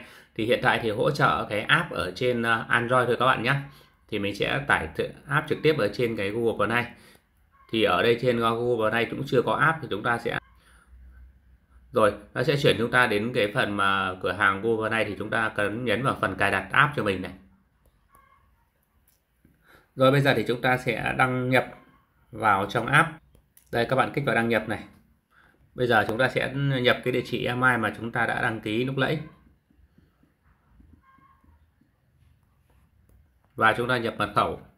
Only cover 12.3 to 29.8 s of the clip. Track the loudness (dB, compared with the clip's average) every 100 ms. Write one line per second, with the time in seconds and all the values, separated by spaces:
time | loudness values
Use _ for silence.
12.3 | -4 0 2 4 2 2 2 4 2 -2
13.3 | -2 -2 0 -2 0 0 0 -2 -4 -4
14.3 | 0 0 0 0 -2 0 -2 -2 -4 -4
15.3 | -2 -2 -2 -2 -2 -2 0 0 -2 -2
16.3 | 0 0 0 0 2 2 0 -2 -4 -6
17.3 | -12 -20 _ _ _ _ _ _ _ _
18.3 | _ _ _ _ _ _ _ _ _ _
19.3 | _ _ _ _ -20 _ 2 4 6 4
20.3 | 2 0 0 0 0 0 -2 -2 0 0
21.3 | 0 2 2 0 -6 -20 _ _ _ _
22.3 | -2 2 2 2 -2 0 2 2 -4 _
23.3 | _ _ _ _ -2 0 0 0 -2 -2
24.3 | 0 2 0 -2 -8 -10 -20 _ _ _
25.3 | _ _ _ _ -4 2 2 2 0 0
26.3 | 0 -4 -2 -2 0 2 2 0 -4 -2
27.3 | -4 -4 0 2 2 0 -4 -6 -4 -2
28.3 | -2 -4 -4 -4 -2 -2 -2 -2 -2 -6
29.3 | -18 _ _ _ _